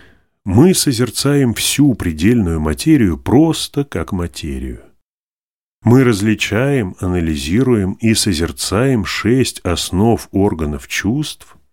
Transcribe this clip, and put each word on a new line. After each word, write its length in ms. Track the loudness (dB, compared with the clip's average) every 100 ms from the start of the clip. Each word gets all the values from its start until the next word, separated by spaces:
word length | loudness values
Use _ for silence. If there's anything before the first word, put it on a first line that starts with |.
| -20 _ _ _ 0
мы 280 | 4 6
созерцаем 800 | 4 0 -2 -4 -2 0 2 0
всю 400 | 0 -4 2 2 2
предельную 680 | -4 0 2 2 0 0
материю 560 | -2 -2 2 2 2 -2
просто 640 | 2 4 4 0 -6 -6
как 300 | -6 -6 -6
материю. 680 | -6 -6 -8 -10 -8 -10 -12 -18 _ _ _ _ _ _ _ _ _
Мы 220 | 4 6
различаем, 920 | 4 2 0 -2 -2 -2 0 0 -4 -6
анализируем 920 | -2 0 0 -2 -2 0 2 2 0
и 200 | -2 0
созерцаем 920 | 0 0 -2 -4 -6 -4 0 0 0 -2
шесть 540 | -4 0 0 0 -4
основ 680 | -4 -4 -2 0 2 0 -2
органов 560 | 0 0 0 -6 -6 -8
чувств 720 | -6 -4 -4 -6 -10 -20 -20 _